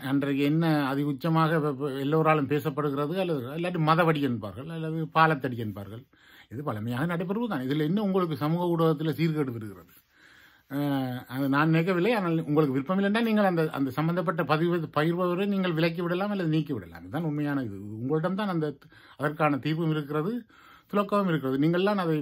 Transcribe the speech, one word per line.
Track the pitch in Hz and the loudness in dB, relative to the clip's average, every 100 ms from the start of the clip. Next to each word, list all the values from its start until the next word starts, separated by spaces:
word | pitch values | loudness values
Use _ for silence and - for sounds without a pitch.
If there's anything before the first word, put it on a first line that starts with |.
அன்றைக்கு | 135 139 139 139 | -2 0 0 0
என்ன | 143 160 165 151 135 | 2 2 2 2 2
அதி | 139 | 0
உச்சமாக | 147 135 165 160 160 165 | -2 -2 2 2 4 2
வ-, | 151 | 0
வ-, | 131 143 135 | -2 -4 -2
எல்லோராலும் | 135 160 156 156 135 | 0 4 4 4 2
பேசப்படுகிறது | 147 156 156 147 135 147 185 | 0 0 -2 -2 -2 -2 -2
அல்லது | 180 147 123 | -2 -2 -4
இல்லாட்டி | 160 175 180 | -6 -4 0
மதவடி | 156 160 165 151 | 4 6 4 4
என்பார்கள் | 139 117 101 92 156 | 0 -2 -6 -10 -10
அல்லது | 165 160 160 156 | -8 -6 -4 0
பாலத்தடி | 160 160 143 131 120 | 4 4 4 -2 -4
என்பார்கள். | 107 101 101 113 - _ - - - | -6 -8 -10 -14 -18 _ -20 -20 -14
இது | 113 | -10
பழமையாக | 147 104 117 123 170 | -6 -6 -4 -2 -2
நடைபெறுவது | 170 185 202 240 | -2 -2 -4 -4
தான். | 147 131 | -4 -2
இதில் | 151 156 | 0 0
என்ன | 202 | 0
உங்களுக்கு | 202 190 175 147 | 0 0 0 -2
சமூக | 151 170 175 | -2 0 0
ஊடகத்தில் | 165 165 156 160 131 | 2 2 2 0 0
சீர்கேடு | 165 151 131 | 0 2 -2
வருகிறது? | 117 107 90 - - _ _ - - - _ _ | -4 -10 -14 -20 -20 _ _ -20 -20 -20 _ _
அஹ், | 139 143 139 131 123 - | -4 0 0 -2 -6 -6
அது | 131 139 | -2 0
நான் | 139 160 | 4 4
நினைக்கவில்லை. | 160 170 175 202 | 4 2 2 2
ஆனால் | 226 175 165 | 2 0 0
உங்களுக்கு | 156 147 151 | 2 2 4
விருப்பம் | 131 135 190 | 2 0 0
இல்லைன்னா | 196 214 | 2 2
நீங்கள் | 233 214 196 | 2 4 4
அந்த, | 170 156 | 2 0
அந்த | 139 135 | 0 -2
சம்பந்தப்பட்ட | 127 160 175 175 170 | 0 0 0 0 0
பதிவு | 143 156 170 175 156 | 0 2 2 0 -2
பகிர்பவரை | 147 160 175 180 175 202 | 0 0 2 0 0 0
நீங்கள் | 196 185 160 | 0 0 2
விலக்கி | 170 165 | 0 0
விடலாம் | 175 180 208 | -2 -2 -2
அல்லது | 196 165 | -2 0
நீக்கி | 156 147 | 0 0
விடலாம். | 120 - - | -6 -8 -14
இதுதான் | 92 139 160 | -8 -4 -2
உண்மையான | 147 147 139 | -2 -2 -2
இது. | 120 98 104 | -4 -8 -10
உங்களிடம் | 110 127 156 180 190 | -8 -2 -2 0 -2
தான் | 208 | -2
அந்த, | 170 151 143 - - - - | -2 -4 -6 -16 -20 -20 -6
அதற்கான | 147 151 151 143 | -4 0 0 0
தீர்வும் | 147 160 165 | -2 -2 0
இருக்கிறது, | 156 143 151 165 240 - - - - _ | -2 -2 -4 -2 -6 -8 -18 -20 -20 _
துலக்கமும் | 202 196 208 190 | -2 0 0 2
இருக்கிறது. | 156 131 135 | 0 0 2
நீங்கள்லாம் | 156 175 196 202 | 2 4 2 0
அதை | 170 151 | 0 -2